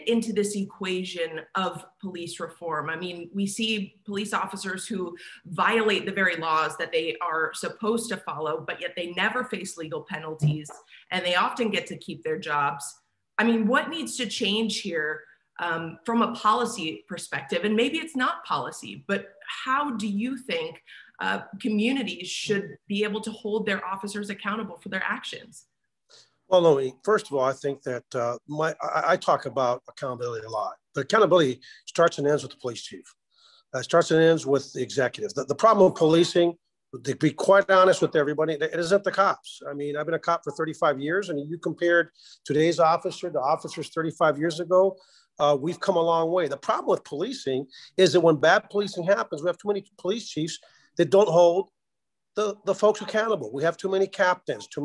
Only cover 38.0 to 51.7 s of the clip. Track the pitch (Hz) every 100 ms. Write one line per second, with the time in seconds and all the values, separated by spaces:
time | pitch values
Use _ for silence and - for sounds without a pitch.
38 | 160 160 147 147 160 151 156 165 165 196
39 | 185 190 196 - - - 143 143 147 147
40 | 151 160 - 170 - 143 160 156 160 135
41 | 143 180 180 147 147 165 175 165 175 170
42 | 165 _ - - - 147 165 156 160 165
43 | 185 - 180 147 131 160 - - 147 -
44 | 160 - 160 143 165 160 170 180 190 190
45 | _ _ _ - 147 143 151 170 - 170
46 | 165 165 165 180 156 139 - 269 330 180
47 | - 147 214 269 - 131 139 - - -
48 | 185 175 165 156 156 202 - 202 202 185
49 | 170 214 220 151 170 170 202 202 196 _
50 | 180 226 - - 160 - - _ _ -
51 | 170 190 202 165 175 175 196